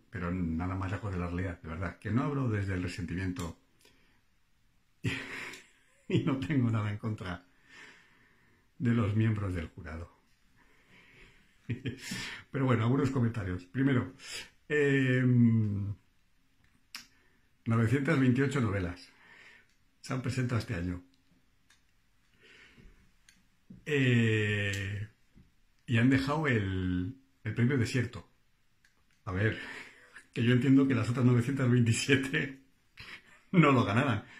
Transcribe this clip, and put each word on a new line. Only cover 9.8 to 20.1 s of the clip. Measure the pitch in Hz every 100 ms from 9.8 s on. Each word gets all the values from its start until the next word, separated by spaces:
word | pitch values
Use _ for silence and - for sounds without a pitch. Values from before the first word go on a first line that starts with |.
| 80 82 85 _ _ _ _ _ _ _ _ - - - - _ _ _ -
<laughs> | 120 135 - - - - - -
Pero | -
bueno, | 131 110
algunos | 117 139 139
comentarios. | 131 117 110 92 90 -
Primero, | 123 139 123 92 - - - - _ -
em, | 151 143 139 131 127 127 123 117 113 107 101 101 101 _ _ _ _ _ _ _ _ _ - - _ _ _ _ _ 120
novecientas | 113 110 139 139 147
veintiocho | 131 123 135 139
novelas | 107 98 85 - - _ - - - - _ _ _ _
se | -